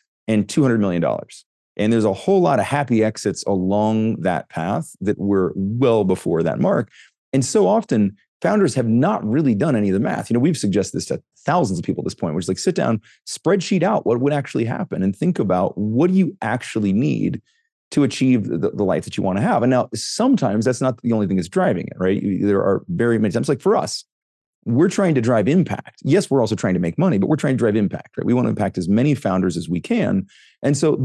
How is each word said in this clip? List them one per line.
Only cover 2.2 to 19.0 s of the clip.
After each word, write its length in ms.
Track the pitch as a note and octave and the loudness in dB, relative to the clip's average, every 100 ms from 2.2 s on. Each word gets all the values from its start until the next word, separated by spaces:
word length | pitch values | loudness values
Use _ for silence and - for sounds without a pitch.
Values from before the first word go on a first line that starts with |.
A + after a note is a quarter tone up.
| - G3 | 2 2
lot 200 | E3+ B2+ | 4 2
of 60 | - | 0
happy 360 | C#3+ B2 A2+ | -2 0 2
exits 400 | G#2+ - G#2 F2 - | 0 -2 -6 -4 -2
along 720 | G2 F#2 G#2 G#2+ A2 A2 - | -2 0 0 2 0 0 -2
that 280 | F#2 E2+ - | -2 -4 -6
path 460 | D#2+ E2+ C#3 D#3 - | -6 -4 -4 -6 -6
that 180 | F#2+ - | -4 -2
were 340 | G2+ G2 F#2 - | 0 0 0 -2
well 480 | G2 A#2+ C3 A2 | -4 0 2 2
before 360 | F#2+ F2 - E2 | 2 -2 -2 -2
that 160 | E2 A1+ | -2 0
mark. 280 | F3 E3 - - - _ _ | 0 0 -4 -12 -20 _ _
And 120 | C3+ | -2
so 220 | B2+ A3 F#3 | 0 2 2
often, 500 | A3 - A2+ G2+ - _ _ | 2 0 0 0 -2 _ _
founders 360 | E3+ G#3 E3 C3 | 0 2 2 0
have 100 | A#2 | 0
not 420 | A#2 E3 G#3+ G#2+ | 2 2 0 -2
really 280 | C3+ C#3+ G2+ | 0 2 2
done 180 | D#3 | 0
any 140 | A#2 G2+ | 0 0
of 60 | |
the 40 | G2 | 0
math. 320 | D#3 - - | -2 -4 -2
You 40 | |
know, 60 | A#2+ | 0
we've 160 | D3+ D3+ | 0 0
suggested 400 | G2+ F#2+ F#2 F2+ | 0 0 -2 -4
this 100 | - | -6
to 140 | - _ _ | -8 _ _
thousands 420 | - E3+ A#2 F2 | -2 0 0 -2
of 40 | |
people 180 | - F#2 | -4 -4
at 20 | |
this 100 | - | -6
point, 220 | - F2+ F2 | -6 -4 -4
which 80 | |
is, 40 | - | -4
like, 120 | F#3 | -4
sit 160 | F#3 - | -2 -2
down, 240 | B2 A2+ - _ - | 0 -2 -6 _ -18
spreadsheet 560 | - D#3+ G3 - F#3+ | -6 0 0 0 0
out 240 | F#3 G#3 - | 0 0 0
what 140 | A#2+ | 0
would 120 | C#3 | 0
actually 320 | D3 - - A2+ | -2 -4 -4 -4
happen 360 | - F#3+ - | -4 -6 -2
and 140 | F#2+ G2 | -2 0
think 240 | F3 - | -2 0
about 360 | G2+ F2+ F#2+ - | 0 2 0 -2
what 360 | G#2+ A#2 F3+ | -2 2 4
do 40 | F#3+ | 4
you 200 | E3+ - | 2 -2
actually 500 | A2 B2 - A2+ G2+ | -4 -4 -4 -2 0
need 500 | G2+ D3 G#1+ - - _ _ _ _ - | 2 0 0 -2 -4 _ _ _ _ -4
to 140 | D3 | 0
achieve 420 | C3+ - C3 B2 G2 | 0 2 2 2 0
the, 240 | E2+ G2 | -2 -2
the 120 | - | -2
life 180 | F#2+ D#2+ | 0 -2